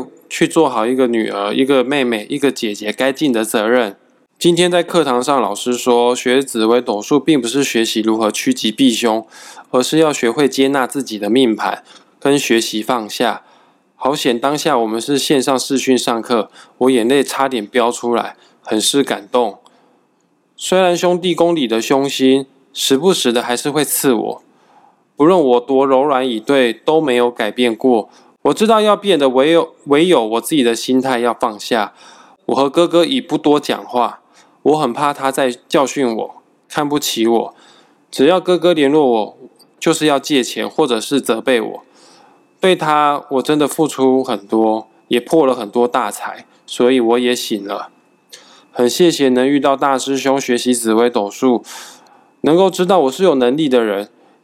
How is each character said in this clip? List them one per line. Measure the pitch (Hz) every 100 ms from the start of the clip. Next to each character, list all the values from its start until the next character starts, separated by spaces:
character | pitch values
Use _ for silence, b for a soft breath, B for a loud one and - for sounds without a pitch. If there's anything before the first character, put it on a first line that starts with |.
| 131 - _
去 | - 156
做 | 170 151
好 | 120
一 | 113 131
个 | 127
女 | 117 110
儿、 | 104 101
一 | 127
个 | 135 135
妹 | 123 147
妹、 | 123 110 104
一 | 87
个 | 139
姐 | 123 110
姐 | 104 104
该 | - 131
尽 | 139 151
的 | 113
责 | 110 120 107
任。 | 123 107 98 _ _ _ _
今 | 170
天 | 170 180
在 | 175
课 | 170 -
堂 | 151 123
上， | 127 139
老 | 104
师 | 101 123
说， | 123 127 120 120
学 | 123 127 127
紫 | 135 117
微 | 110 120
斗 | 123 104
数 | 104 147
并 | 151 151
不 | 117
是 | 131
学 | 135 117
习 | 113 113
如 | 107 110
何 | 107
趋 | - 131
吉 | 127 110
避 | 107 135
凶， | 107 117 110 - B B B B
而 | 127
是 | 123 156
要 | 156
学 | 143 120
会 | 120 135
接 | 135 135
纳 | 139 123
自 | 143
己 | 123 107
的 | 101
命 | 123 127 107
盘， | 101 - b b b _
跟 | 139 143
学 | - 117
习 | 113 110
放 | 104 123 104
下。 | - 120 98 b b b b _ _
好 | 127
险， | 151 139 120
当 | 135 147
下 | 160 131
我 | 110
们 | 113
是 | 113 139
线 | - 143
上 | 123 131
视 | - 135
讯 | 135 123
上 | 123 117
课， | 110 117 98 B B _
我 | 127
眼 | 127 110
泪 | 139
差 | 127 - 135
点 | 123 104
飙 | 123 117
出 | 120 120
来， | 117 107 - b b
很 | - 110
是 | - 143
感 | 135 98 -
动。 | 123 113 - b b b b b _ _ _ _ -
虽 | - 185
然 | 185 175
兄 | 180 180
弟 | 180
宫 | 165 170
里 | 170 120
的 | 113
凶 | 113 139 139
星 | 135 131 135 135 _ _
时 | - - 135
不 | 180
时 | 180 127
的 | 120
还 | 120 120
是 | 147
会 | 143
刺 | 139 - 143
我， | 113 104 - _ b b b b b b -
不 |
论 | 151 185
我 | 135 120
多 | 120 135
柔 | 139 131
软 | 147 131 131
以 | 110
对， | 107 139 120
都 | 110 - 156
没 | 151 123
有 | 120
改 | 120 107
变 | 113 123
过。 | 110 131 117 - b b b
我 | 143
知 | 147 214
道 | 220
要 | 214
变 | 202 202 160
的 | 139
唯 | 127 147
有， | 165 160 - 147
唯 | 143 180
有 | 156
我 | 110 113
自 | -
己 | 160
的 | 117 113
心 | - 131
态 | 131 123
要 | 120
放 | 113 123 104
下。 | - 120 101 B B B B B -
我 |
和 | 120 139
哥 | 160 170
哥 | 165
已 | 160 131
不 | - 156
多 | 151 143
讲 | 139 107
话， | 101 123 113 - _ b b b
我 | 135 151
很 | 143
怕 | 117 147
他 | 143 135
在 | 135 131 120 _
教 | 160
训 | 131 147 127 110
我， | 95 - _ _ _
看 | - 147
不 | 143
起 | - - 110
我。 | 117 110 b b b b b _
只 | - 139
要 | 180
哥 | 175 180
哥 | 180
联 | 165 135
络 | 156 135
我， | 113 101 - - _ _ _
就 | 175
是 | 156 151
要 | 139
借 | - 131
钱 | 120 - 107
或 | - 147
者 | 113
是 | - 139
责 | - 117
备 | 117 123
我。 | - - - b b b b b _ _
对 | 190
他， | 180 156 151 147 143 -
我 | 135
真 | 127 151
的 | 143
付 | - 151
出 | - 131 131
很 | 127 107
多， | 101 110 110 110 - _ _
也 | 120
破 | - 165 135
了 |
很 | 123 104
多 | 120 120
大 | 131 107
财， | - - - - b -
所 | - 123
以 | 131
我 | 113 120
也 | 123
醒 | 123 - 107
了。 | 98 101 - _ _ _ _ B B B B
很 | - 123
谢 | - 175
谢 | 151 135
能 | 127 131
遇 | 143
到 | 139 135
大 | 143 131
师 | 135 135
兄 | 135 135
学 | 131 120
习 | 127
紫 | 120 113
微 | 110 120
斗 | 120 101
数， | - 131 117 B B B B B B B _
能 | 139 170
够 | 190
知 | 175
道 | 180 190
我 | 135
是 | 131
有 | 190 139
能 | 123 143
力 | 151
的 | 127
人， | 110 98 104 b b b